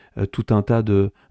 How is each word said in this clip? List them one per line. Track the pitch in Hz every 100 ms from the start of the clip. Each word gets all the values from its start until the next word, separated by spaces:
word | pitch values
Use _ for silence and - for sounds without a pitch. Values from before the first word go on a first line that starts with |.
| _ -
euh, | 98
tout | - -
un | 107
tas | 101 117
de, | 110 98 98 - _